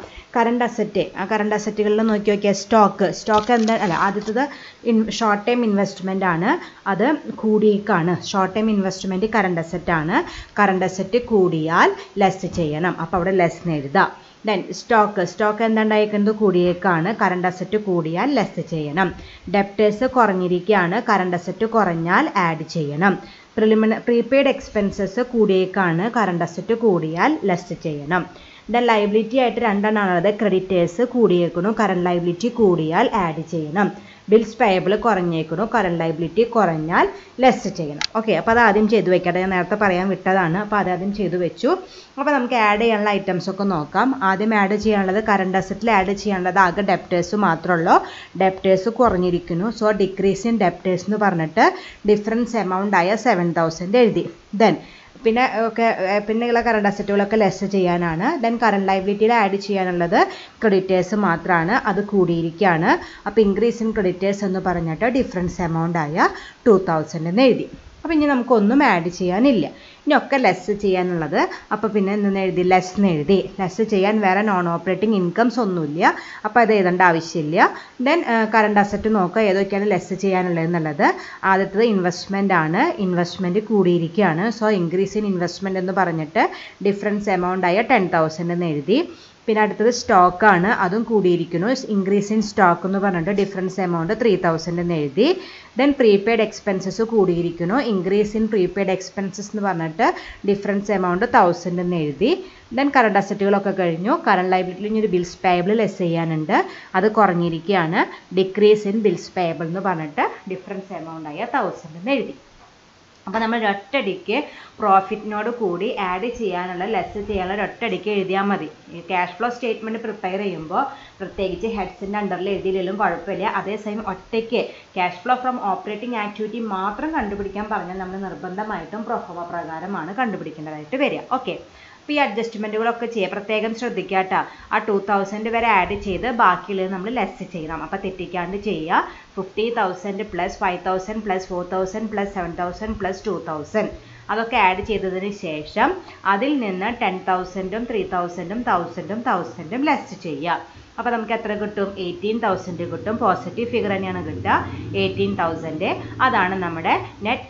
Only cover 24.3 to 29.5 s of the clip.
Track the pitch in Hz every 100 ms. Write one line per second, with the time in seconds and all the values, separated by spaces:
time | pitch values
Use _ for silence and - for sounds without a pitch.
24.3 | 269 269 254 - 214 202 180 190 240 247
25.3 | 233 202 190 185 196 180 165 214 233 196
26.3 | 175 170 - - 226 233 175 160 165 226
27.3 | 311 202 170 - 165 165 147 143 180 -
28.3 | - - - - 233 240 220 208 214 214
29.3 | 262 247